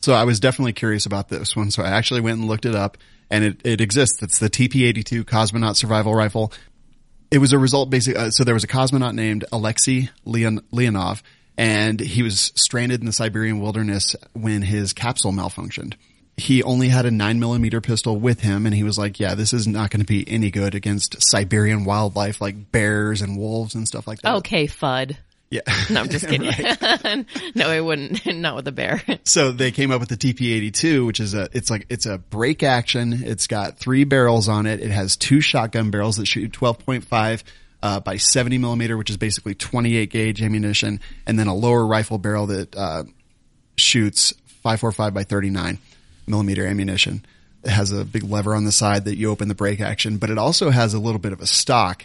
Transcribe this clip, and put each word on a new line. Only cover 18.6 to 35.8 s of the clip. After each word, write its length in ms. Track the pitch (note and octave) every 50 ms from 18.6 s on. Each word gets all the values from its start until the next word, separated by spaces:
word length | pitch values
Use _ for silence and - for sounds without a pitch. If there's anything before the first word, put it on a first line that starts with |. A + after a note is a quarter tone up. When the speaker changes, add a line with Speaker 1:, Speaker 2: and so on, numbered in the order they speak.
| G#2+
Speaker 1:
and 80 | A2 G#2+
he 80 | G2+ G#2
was 140 | G#2 G2+ G2+
like, 220 | G#2 G2+ G2 -
"Yeah, 160 | G#2 F#2 F#2+
this 180 | G2+ G#2+ G#2 -
is 140 | B2 G#2+ A2+
not 240 | G#2 G#2+ A2 G2
gonna 140 | - G#2+ G#2
be 220 | - A2 G2+ - -
any 220 | A2 A2+ A2 G2+
good 240 | F2+ G2+ G2 G2+ G2
against 440 | G2+ G2 G#2 G2+ G2+ - - - -
Siberian 640 | - - - G#2+ G2+ F#2 A2 G#2+ G#2 G#2 A2 G#2+ G2
wildlife 580 | F#2+ G2+ G#2 G#2+ G2+ F2+ G2+ G#2 G2+ G#2+ -
like 300 | - G2+ G2 G#2 G2+ -
bears 500 | - A#2 G#2 G#2 G#2 G#2 G#2+ G#2+ A2 G2+
and 160 | G#2 G2 G2 G2
wolves 380 | G#2 A2 A2 A2+ A2+ A2 -
and 100 | A2+ A2+ -
stuff 200 | - A2+ A2 -
like 140 | A2 G#2+
that." 160 | - G#3+ A#3+ G3+
Speaker 2:
Okay, 280 | F3+ - A3 F3 D3
Fudd. 520 | D3 - - - C#3 B2+ B2+ C3+ C3+ C#3 - - _ _ _ _ _
Speaker 1:
Yeah. 80 | A#2+ A#2 - - - - - -
Speaker 2:
No, 80 | G#3+ -
I'm 100 | A2+ -
just 180 | - C#3+ - D#3
kidding. 180 | D#3+ - - -
Speaker 1:
<laughs> 340 | - - - - F4+ -
Right. 440 | - F4+ F4 C#4+ - A3 G#3 C#4+ A3+ - - C#4+
Speaker 2:
<laughs> 140 | F#4 F4 C4+
No, 140 | A3 D#3+ D#3
it 120 | D#3+ D#3+ D#3+
wouldn't. 420 | D#3+ D#3 D3 C#3 - F3+ - -
<laughs> 80 | - F#3 E3
Not 180 | E3+ D#3+ -
with 120 | B2+ B2+ C#3+
a 40 |
bear. 320 | C3 C3 B2+ F#2+ - G#3+ - - - - -
Speaker 1:
So 260 | - - E3+ D3 C3
they 200 | B2+ B2 C3 B2+
came 200 | A2 - C#3 C3+
up 80 | C3 B2
with 80 | A#2 -
the 60 | B2
T 160 | G#2+ - C3 A#2+
P 200 | - B2 A#2+ A2+
eighty-two, 520 | A2 G#2 G#2+ G2+ - - E3 D#3+ C3+ B2
which 140 | A2+ G#2 -
is 140 | A2 G2+ G2
a, 160 | G#2 F#2+ -
it's 180 | - B2 G#2+ -
like, 160 | A2+ G#2 G2 -
it's 160 | A#2+ G#2+ -
a 120 | A2+ G2+ F#2
break 460 | F2 - - G#2+ A#2 C3+ D#3 - D#3+
action. 480 | C#3 B2+ B2 A#2+ - - B2 A#2+ A#2 A#2 B2 B2+
It's 200 | A#2 A2+ F#2 - -
got 300 | - G#2 G2 - - -
three 280 | - B2+ C3 C3+ C#3+
barrels 420 | C#3+ C#3 C3+ B2 A#2+ A#2 A2+ G#2 G#2+
on 180 | G#2+ G#2 G#2+
it. 140 | G#2+ A2 G2
It 100 | - A2
has 280 | G#2 G2+ F#2+ F#2+ - -
two 240 | - - C3+ D3
shotgun 500 | D3+ - - C3+ A2+ A2+ - A#2